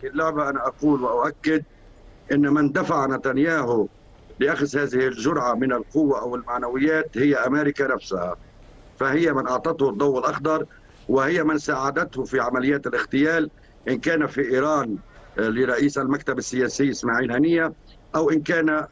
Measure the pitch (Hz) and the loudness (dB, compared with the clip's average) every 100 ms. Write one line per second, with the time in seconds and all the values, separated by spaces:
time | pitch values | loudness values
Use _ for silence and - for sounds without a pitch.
0 | 131 135 160 151 143 135 127 - 151 143 | -8 -2 -2 0 -2 -2 -4 -2 2 2
1 | 123 120 139 147 - 160 - - - - | 2 0 0 -2 0 0 -2 -18 -20 -20
2 | - - - 143 147 147 143 147 185 160 | -20 -16 -2 2 4 4 2 0 0 0
3 | 135 131 131 131 160 160 123 120 98 - | 0 -2 -2 0 2 2 0 0 0 -4
4 | - - - - 139 131 143 143 139 127 | -20 -20 -14 -2 0 0 -2 -2 0 0
5 | 131 120 117 156 123 117 131 123 107 151 | 0 0 -2 0 0 0 0 -2 -2 0
6 | 151 127 120 123 120 120 123 127 147 156 | 2 0 -2 -6 -6 -6 -4 0 0 0
7 | 156 110 143 135 123 139 147 143 139 123 | -2 0 2 2 2 0 0 0 -2 -2
8 | - 95 87 87 - - - - - - | -4 -6 -6 -8 -14 -20 -20 -20 -16 -4
9 | 135 143 165 135 127 127 160 160 139 104 | 0 2 2 0 -2 -2 -2 0 0 2
10 | 143 131 127 104 143 156 - - - - | 0 0 -2 -2 -2 -2 -4 -14 -20 -16
11 | - 131 135 175 156 151 151 139 135 147 | -2 0 2 2 0 0 -2 -2 -2 -2
12 | 170 - 127 131 120 127 127 143 127 120 | -4 -4 -4 -2 0 0 0 0 -2 -4
13 | - 139 151 165 156 - - - - 123 | -2 0 2 2 -2 -6 -20 -12 -4 -2
14 | 160 165 143 - 135 127 147 156 123 104 | 0 0 0 -2 0 2 2 0 -2 -6
15 | - - - - 110 110 127 120 143 143 | -10 -20 -14 -4 -2 0 0 2 0 0
16 | 131 139 - 127 113 127 123 - 139 - | -2 -2 -2 -4 -4 0 0 0 -2 0
17 | 120 117 127 120 156 170 160 160 - - | -2 0 0 2 2 2 0 -4 -20 -20
18 | - 156 160 160 151 175 160 151 151 | -6 0 2 2 2 0 2 0 -2